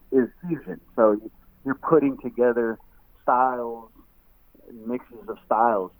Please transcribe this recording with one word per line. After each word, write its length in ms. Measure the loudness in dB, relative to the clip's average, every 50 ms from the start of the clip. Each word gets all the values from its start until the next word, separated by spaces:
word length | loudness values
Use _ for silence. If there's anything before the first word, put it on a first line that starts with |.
| -8 -2 0
is, 60 | 0 0
is 40 | 0 -4 _
fusion. 400 | -8 -8 -8 -6 -8 -12 -14 -14 _ _ 0
So 160 | 4 4 4 4
you, 180 | 2 -2 -10 _ -20 -20 _ _ _ -6
you're 100 | -6 -6
putting 420 | -4 0 2 4 4 4 2 -2 -4
together 600 | -8 -8 -2 0 2 2 2 0 0 -2 -2 -6 -10 -20 _ -20 _ _ -20 _ -2
styles, 680 | 0 2 4 2 2 0 -4 -6 -8 -10 -12 -14 -20 _ -20 -20 _ _ _ _ _ _ _ _ _ _ -20 -20 -20 -20
mixes 560 | -14 -10 -8 -8 -8 -8 -12 -20 -18 -14 -12
of 80 | -14 -10 -4
styles 460 | -2 0 2 2 2 2 0 -2 -6 -10 -18